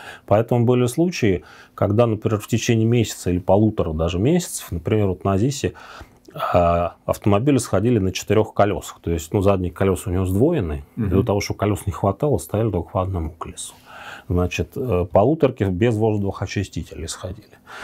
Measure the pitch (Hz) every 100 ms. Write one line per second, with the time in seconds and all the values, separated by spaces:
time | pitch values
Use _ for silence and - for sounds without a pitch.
0 | - - - 104 117 120 117 123 123 127
1 | 180 175 107 87 - - - - 101 104
2 | 117 107 113 104 - 113 - 113 113 120
3 | 110 - 92 90 - 98 110 107 87 80
4 | 82 90 120 180 - - - 85 - 107
5 | 98 87 101 98 127 135 87 - - -
6 | - _ - - - 90 85 85 87 -
7 | - - 107 101 139 131 - 95 113 117
8 | 95 - - 104 107 - 101 85 - -
9 | 85 82 - 104 95 95 87 - 98 87
10 | 95 90 92 95 147 165 85 73 - -
11 | 101 95 98 101 - 101 104 98 - -
12 | 101 98 147 104 - 104 113 90 - 95
13 | 92 92 80 - - - - - - -
14 | - - - 90 90 - - 135 127 90
15 | 87 - 117 160 135 117 98 90 117 107
16 | 110 104 98 - 101 104 92 - - 76
17 | 85 - 95 - - - - -